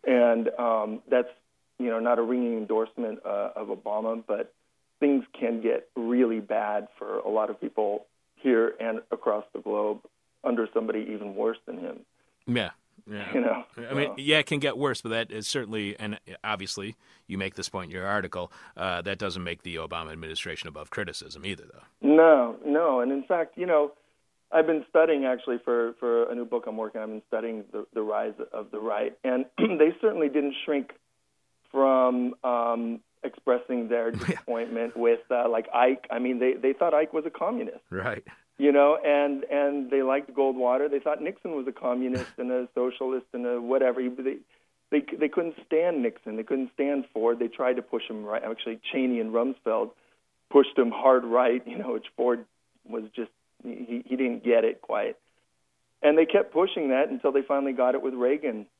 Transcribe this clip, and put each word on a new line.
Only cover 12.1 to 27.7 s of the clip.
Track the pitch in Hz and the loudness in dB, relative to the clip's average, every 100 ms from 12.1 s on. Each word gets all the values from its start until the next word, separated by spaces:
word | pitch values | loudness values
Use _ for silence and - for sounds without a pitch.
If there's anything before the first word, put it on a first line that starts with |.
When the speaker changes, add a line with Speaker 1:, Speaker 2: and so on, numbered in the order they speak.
| _ _ _ - | _ _ _ -4
Speaker 2:
Yeah. | 120 95 - _ _ - | -2 -2 -8 _ _ -14
Yeah. | 104 98 | -12 -4
Speaker 1:
You | 127 | -2
know, | 117 110 - - 117 | 0 -2 -6 -16 -8
Speaker 2:
I | |
mean, | 139 147 | -4 -4
Speaker 1:
so. | 104 | -4
Speaker 2:
yeah, | 143 151 | 2 2
it | 143 | 2
can | 147 | -2
get | 143 117 | -2 -2
worse, | 139 123 | -2 -2
but | 117 | -4
that | 113 117 | -4 -4
is | 107 104 | -8 -6
certainly, | 143 107 110 101 101 | -6 -4 -6 -6 -6
and | 107 104 - 95 | -8 -10 -14 -12
obviously | 107 104 95 - 101 107 _ _ _ | -6 -6 -6 -8 -10 -12 _ _ _
you | 95 | -6
make | 98 | -6
this | - 87 | -6 -8
point | 98 87 | -8 -8
in | 92 | -8
your | 95 | -2
article, | 104 92 90 87 - - - | -2 -2 -8 -8 -12 -20 -8
uh, | 92 87 | -4 -4
that | 87 95 | -6 -4
doesn't | 101 90 | -6 -6
make | 87 85 | -8 -8
the | 90 82 | -8 -8
Obama | 80 82 80 | -8 -8 -10
administration | 80 80 80 - 78 82 | -12 -10 -10 -10 -10 -12
above | 76 76 | -14 -12
criticism | - 95 - 71 71 92 | -8 -8 -10 -14 -12 -10
either, | 92 | -10
though. | - - - _ 139 | -14 -20 -20 _ 4
Speaker 1:
No, | 156 165 147 120 113 | 8 10 8 4 -2
no. | 151 147 165 131 | -2 2 2 2
And | 123 | 0
in | 139 | -2
fact, | 135 175 160 - | -2 -2 -2 -6
you | |
know, | 180 156 147 - _ _ _ _ _ | 0 2 2 -4 _ _ _ _ _
I've | 160 160 | 2 4
been | 156 131 | 2 2
studying | 160 160 147 | 4 4 4
actually | 135 127 - 120 | 2 -2 -2 -4
for, | - 120 117 120 | 0 0 0 -2
for | 123 117 117 | 0 2 2
a | |
new | 120 | -2
book | 117 120 117 | -4 -4 -4
I'm | 110 | -6
working | 107 113 | -6 -6
on. | 110 | -8
I've | |
been | 107 _ | -10 _
studying | 113 113 110 101 | -6 -4 -8 -8